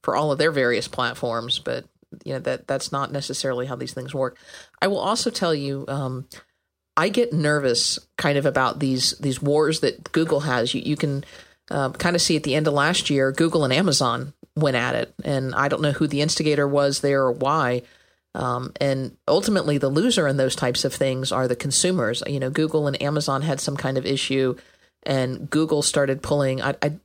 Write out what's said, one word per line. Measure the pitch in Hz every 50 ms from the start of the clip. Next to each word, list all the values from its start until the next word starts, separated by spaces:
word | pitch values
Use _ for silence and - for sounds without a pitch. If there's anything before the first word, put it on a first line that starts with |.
| -
for | - -
all | 131 151 156
of | 143 131
their | 151 160
various | 151 143 127 120 120 113 120
platforms, | - - - 123 117 113 - - 120 113 117 117 123 - -
but, | - 123 123 123 - - _ _ _ _ - - -
you | - 135
know, | 127
that, | - 135 131 127 - -
that's | 135 135 - -
not | - 139 139 -
necessarily | 143 143 143 - 135 - - 135 123 123 127
how | 135 131
these | 131 127 127 -
things | 131 127 135 -
work. | 139 131 123 - - - - - - - _ _ _
I | -
will | 98 101 -
also | - 190 220 240 - 240
tell | 226 - 190 170 160
you, | 147 139 139 139 139 139 -
um, | 139 143 139 131 131 127 - _ - - - _ _ _ _ _ _ _ _ _ _
I | 147 165 208
get | 202 240 240 240
nervous | 156 170 147 147 151 151 139 131 117 - - - - - - _ _
kind | - - 147 143 143
of | 135
about | 143 127 135 131 120 - 143
these, | 143 135 131 127 127 - - -
these | - 139 127 -
wars | 143 143 147 151 156 147 156 156
that | - 123 - - - -
Google | - 160 165 165 156 143
has. | 147 151 123 123 113 123 -
You, | - -
you | - 151
can, | 143 - 147 139 139 - - - - - - _ _ _ -
uh, | - 143 139 131
kinda | 131 - - 175 175 175
see | - - 165
at | 151 151
the | 147 127
end | 151 156 156
of | 143
last | 143 143 156 180 - - -
year, | 147 139 135 135
Google | 135 - 165 165 160 165 147
and | 127
Amazon | 127 147 196 185 139 - 139 123 117 123 127 147 - _ - _ _
went | 151 156 143 127
at | 120 120 123 131
it, | 123 - - _ - -
and | - 143 135 131 131 -
I | - 135
don't | 143 - -
know | 151 147
who | 139 - 165
the | 143 143 139
instigator | 147 160 - - 160 151 147 143 143 143
was | 139 143 143 139 135 -
there | - 139 139 139
or | 135 127
why. | 120 120 131 135 151 160 139 123 123 123 120 - _ _ _ _ _ _ _ _ _
Um, | - 127 127 120 123 127 - - -
and | 143 139 135 135 131 - - _ _
ultimately, | - 147 185 196 220 208 185 - - 147 139
the | 143 135
loser | 139 156 202 254 - - 160 139
in | 135
those | 139 131 131 -
types | - 147 123 120 - -
of | 135 -
things | - 139 135 131 131 131 131
are | - 131 131 123
the | 123
consumers. | - - 143 135 - - 180 185 175 120 110 117 - -
You | - 143 135
know, | 131 131
Google | 143 156 156 156 156 156 147
and | 143 139 -
Amazon | - 143 147 151 147 - 135 131
had | 147 160 139 135
some | - - 139
kind | 139 - 135 135 135
of | 131
issue, | - 139 135 - - 135 135 131 127 127 - - _ _ _ _ _ _ _
and | - - 139 131 131 131 131 - - 147
Google | - 151 160 156 160 147
started | 147 - - 156 143 139 135 -
pulling, | - - 147 147 139 135 131 131
I, | - 139 139 -
I'm | - 147 151 -